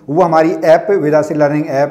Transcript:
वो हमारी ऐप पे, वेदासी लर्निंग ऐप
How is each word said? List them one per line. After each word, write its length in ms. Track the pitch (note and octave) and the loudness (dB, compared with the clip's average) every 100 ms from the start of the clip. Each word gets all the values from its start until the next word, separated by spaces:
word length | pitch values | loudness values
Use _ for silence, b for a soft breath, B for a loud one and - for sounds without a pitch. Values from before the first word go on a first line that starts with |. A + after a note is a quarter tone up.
| - | -6
वो 120 | D3+ | -2
हमारी 300 | F3+ D#3+ D#3+ | 2 2 0
ऐप 320 | F#3 E3+ E3 - | 0 2 2 2
पे, 80 | G3 | -2
वेदासी 380 | D3+ D3+ D3 | 0 0 0
लर्निंग 340 | D3+ D3 D3+ D#3+ | 0 0 -2 -4
ऐप 220 | C3+ D3 | -2 -2